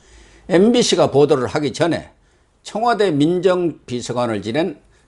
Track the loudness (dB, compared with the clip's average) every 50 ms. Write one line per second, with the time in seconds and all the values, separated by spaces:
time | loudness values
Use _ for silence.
0 | _ _ -20 -20 -20 _ _ _ _ 0 2 4 4 4 4 2 2 2 2 2
1 | 2 2 4 2 4 4 4 0 0 -4 -4 -4 -4 -4 -2 -2 -2 -2 -2 -4
2 | -6 -12 _ _ _ _ _ _ _ _ _ _ _ -12 -8 -4 -2 -2 0 0
3 | 0 0 2 2 2 0 0 2 2 2 2 2 -2 -4 -4 -8 _ -10 -8 -8
4 | -8 -6 -4 -4 -2 -2 -4 -6 -6 -4 -4 -2 -4 -4 -6 -10 _ _ _ _
5 | _